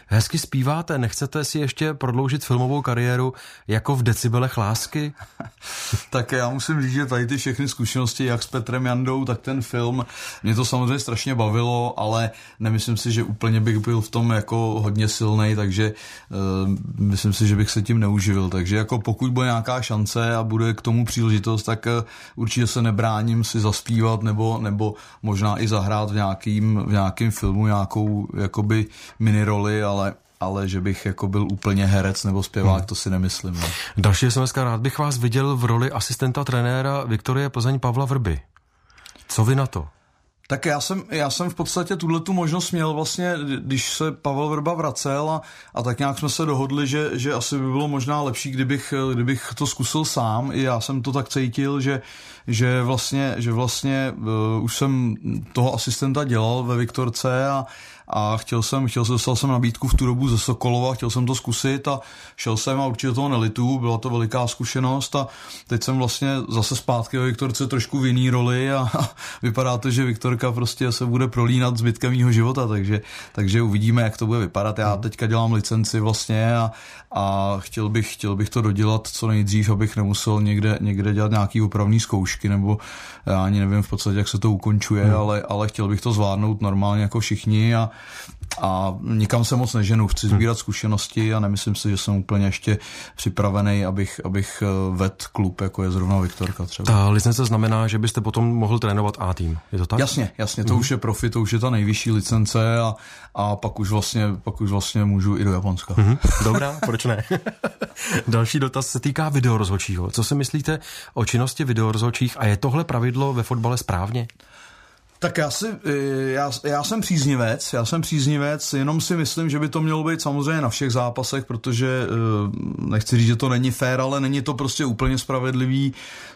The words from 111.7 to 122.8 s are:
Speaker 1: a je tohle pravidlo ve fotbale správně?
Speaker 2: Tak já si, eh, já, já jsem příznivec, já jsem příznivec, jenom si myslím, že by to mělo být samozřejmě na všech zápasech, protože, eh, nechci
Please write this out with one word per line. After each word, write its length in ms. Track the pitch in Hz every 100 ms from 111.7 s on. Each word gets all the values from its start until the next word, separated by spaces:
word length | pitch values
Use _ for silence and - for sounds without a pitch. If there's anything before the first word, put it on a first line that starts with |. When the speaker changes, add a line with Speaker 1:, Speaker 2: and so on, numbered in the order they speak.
| 113 110 110 120 113 123 -
Speaker 1:
a 80 | 110
je 100 | 101
tohle 280 | 139 139
pravidlo 480 | 165 131 123 127 139
ve 100 | 123
fotbale 340 | 110 120 117 123
správně? 480 | - 92 98 120 117 - - - - - - _ _ _
Speaker 2:
Tak 200 | 170 170
já 120 | 151
si, 160 | - 220 202 190
eh, 440 | 143 139 135 135
já, 180 | 131 143 123
já 180 | 151 143
jsem 160 | 143 220
příznivec, 720 | - 170 139 135 117 120 -
já 120 | 127
jsem 160 | 113 165
příznivec, 720 | 160 151 135 147 143 151 -
jenom 280 | 143 139 160
si 160 | 160 175
myslím, 340 | 151 - 165
že 80 | 147
by 100 | 151
to 120 | 165
mělo 240 | 156 156
být 160 | 156 165
samozřejmě 380 | 151 143 143 160
na 80 | 131
všech 220 | - 139
zápasech, 520 | 123 123 120 127 135
protože, 420 | 120 117 135 120 131 127 113
eh, 20 | 113 113 107 104 - -
nechci 380 | -